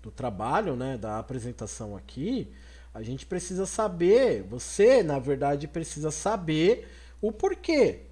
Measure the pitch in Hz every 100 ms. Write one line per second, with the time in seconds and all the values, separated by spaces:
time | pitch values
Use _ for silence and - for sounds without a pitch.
0 | 107 - 123 95 110 165 202 123 131 127
1 | 110 107 110 127 117 120 107 - 110 98
2 | - - 175 254 - - - - - 113
3 | 113 135 - 180 - 190 190 - 214 175
4 | 175 233 262 110 95 120 - - 214 262
5 | 170 139 127 135 143 143 151 170 160 151
6 | 151 147 196 220 160 156 175 247 - -
7 | - - 208 - 392 359 - 302 185 -
8 | -